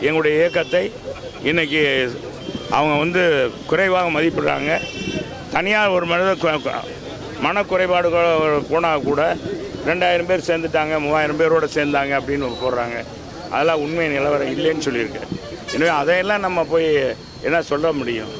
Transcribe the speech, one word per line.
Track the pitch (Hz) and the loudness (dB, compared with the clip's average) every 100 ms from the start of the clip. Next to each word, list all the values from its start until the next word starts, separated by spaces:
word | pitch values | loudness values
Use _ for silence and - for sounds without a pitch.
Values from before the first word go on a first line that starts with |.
| 131 | 2
எங்களுடைய | 156 151 151 | 2 2 4
இயக்கத்தை | 170 170 156 175 202 - - - - - 135 | 2 2 0 0 0 -6 -12 -10 -12 -6 0
இன்னைக்கு | 165 156 151 147 135 127 131 - - - - - 117 | 0 2 2 2 2 0 -4 -10 -12 -10 -10 -2 2
அவங்க | 151 147 | 2 2
வந்து | 160 180 180 147 123 98 - | 2 2 2 4 0 -2 -2
குறைவாக | 160 190 180 175 151 | 2 2 2 2 2
மதிப்பிடுறாங்க. | 165 151 147 139 139 165 - - - - - - - - | 0 0 0 0 0 -2 -4 -8 -6 -6 -6 -10 -4 -2
தனியார் | 185 214 208 180 | 2 2 2 2
ஒரு | 175 | 0
மனித | 170 190 175 | 2 2 2
கு-, | 165 151 123 | 0 0 -2
கு-, | 123 113 - - - - - 139 | -6 -8 -12 -12 -12 -12 -4 -2
மனக்குறைபாடு | 196 180 185 180 180 175 | 0 0 0 2 2 4
கூட | 170 170 160 156 147 131 | 4 4 4 4 2 2
போனா | 160 170 156 135 | 0 2 2 0
கூட | 143 165 165 - 370 - - 139 | 2 2 0 -4 -6 -8 -6 -2
ரெண்டாயிரம் | 180 180 175 175 | 2 2 2 2
பேர் | 185 160 | 0 2
சேர்ந்துட்டாங்க, | 165 165 156 151 156 147 | 0 0 0 0 0 2
மூவாயிரம் | 156 151 151 | 2 2 2
பேரோட | 165 160 151 156 | 4 4 2 0
சேர்ந்தாங்க | 147 143 139 139 | 0 0 0 -2
அப்படின்னு | 131 143 135 117 | 0 -2 -2 -2
போடுறாங்க. | 127 123 120 117 - - - - - | -2 0 -2 -4 -8 -12 -14 -14 -4
அதெல்லாம் | 120 156 160 147 | 0 2 2 0
உண்மை | 165 160 143 | -2 0 0
நிலவரம் | 143 147 135 135 | 0 0 0 0
இல்லைன்னு | 156 156 139 | 0 0 -2
சொல்லியிருக்காரு. | 120 110 - - - - - - 131 | -2 -2 -6 -8 -10 -10 -12 -8 0
எனவே | 165 156 | 2 2
அதையெல்லாம் | 143 180 190 208 190 | 2 2 2 0 0
நம்ம | 180 151 | 0 2
போய் | 165 160 147 131 110 - - 131 | 2 4 2 2 -4 -10 -6 0
என்ன | 165 151 | 0 0
சொல்ல | 147 165 147 | 0 0 0
முடியும்? | 120 117 107 | -2 -4 -6